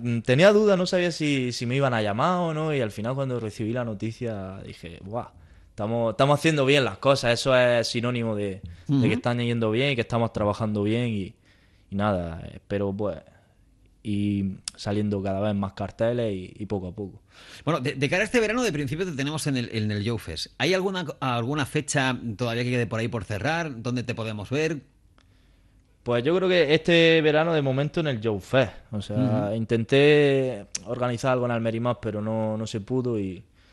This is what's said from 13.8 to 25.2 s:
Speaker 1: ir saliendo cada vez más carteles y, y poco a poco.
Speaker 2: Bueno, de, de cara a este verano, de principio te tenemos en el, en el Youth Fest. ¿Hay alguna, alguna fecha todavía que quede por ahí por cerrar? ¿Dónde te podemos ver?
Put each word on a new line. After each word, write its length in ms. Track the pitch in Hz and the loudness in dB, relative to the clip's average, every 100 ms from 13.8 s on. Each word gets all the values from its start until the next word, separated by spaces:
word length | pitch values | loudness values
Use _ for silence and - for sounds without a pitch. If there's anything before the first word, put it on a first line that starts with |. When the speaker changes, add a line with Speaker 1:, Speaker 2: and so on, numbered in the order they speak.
| _ _ | _ _
Speaker 1:
ir 580 | 110 101 104 101 98 92 - - | -6 -2 0 0 -2 -6 -12 -10
saliendo 440 | - 104 104 101 | -4 -2 0 -2
cada 180 | 98 95 | -2 -2
vez 140 | 104 | 0
más 180 | 101 98 | -2 -4
carteles 580 | - 98 - 113 120 113 | -6 -8 -2 -2 0 -2
y, 220 | 95 92 - | -4 -8 -12
y 40 | 104 | -6
poco 200 | 101 90 | -6 -6
a 40 | |
poco. 260 | 107 98 - _ - - - | -8 -12 -12 _ -20 -20 -8
Speaker 2:
Bueno, 160 | - 160 | -2 -2
de, 140 | 131 135 | -2 -2
de 120 | 139 | 0
cara 140 | 180 | 0
a 20 | |
este 140 | 214 247 | 0 2
verano, 220 | 214 240 | 2 0
de 100 | 233 | 0
principio 320 | 160 139 156 | -2 -4 -4
te 80 | 185 | -4
tenemos 340 | 135 139 156 156 | -4 -4 -4 -2
en 80 | 131 | -2
el, 120 | 117 | -2
en 180 | 113 107 | -2 -2
el 140 | 104 | -2
Youth 160 | 101 110 | -2 -4
Fest. 260 | - 80 - - | -6 -10 -10 -4
¿Hay 140 | 139 | 0
alguna, 300 | 185 190 185 156 - | 0 0 -4 -6 -6
alguna 460 | 135 120 117 151 135 | -4 -2 -2 -2 -2
fecha 500 | 151 139 147 131 123 117 98 | -2 -2 0 0 0 -6 -4
todavía 260 | 123 117 | -2 -2
que 80 | 123 | 0
quede 160 | 123 113 | 0 0
por 140 | 113 | -2
ahí 80 | 113 | -4
por 160 | 117 | -4
cerrar? 580 | 92 101 120 165 160 113 | -6 -4 -2 -2 -4 -6
¿Dónde 200 | 120 123 | -4 -4
te 100 | 117 | -4
podemos 340 | 113 110 107 104 | -6 -6 -6 -4
ver? 300 | 139 160 156 - _ _ _ | -2 -2 -4 -8 _ _ _